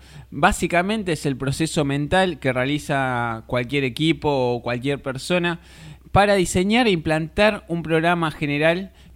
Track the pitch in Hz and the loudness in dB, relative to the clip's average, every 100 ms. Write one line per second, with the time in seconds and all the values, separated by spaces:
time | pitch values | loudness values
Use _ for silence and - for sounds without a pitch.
0 | - 147 - - 175 - 175 175 185 220 | -18 -20 -14 0 2 2 0 0 0 -2
1 | 180 156 151 123 135 139 160 - 143 139 | -2 -2 -2 -2 -4 -2 -2 0 0 0
2 | 143 185 190 143 139 127 127 147 - 139 | 0 2 2 0 -2 0 0 -2 -2 -2
3 | 131 123 117 113 - 123 120 143 135 120 | 0 -2 -2 -6 -4 -4 -2 -2 -2 0
4 | 160 151 151 139 123 120 117 123 135 139 | 0 2 0 0 0 -2 -4 -4 -2 -4
5 | 135 131 - 180 175 170 - - - - | -6 -8 -2 0 0 -4 -10 -20 -20 -20
6 | - 190 202 202 175 190 190 233 233 175 | -2 2 4 4 2 0 2 2 4 2
7 | 156 156 160 - 214 202 - 170 156 160 | 0 -2 -2 2 2 2 -6 -6 0 2
8 | 165 175 160 - 147 147 160 170 190 - | 2 0 -2 -2 -4 2 2 2 -4 -16
9 | - | -20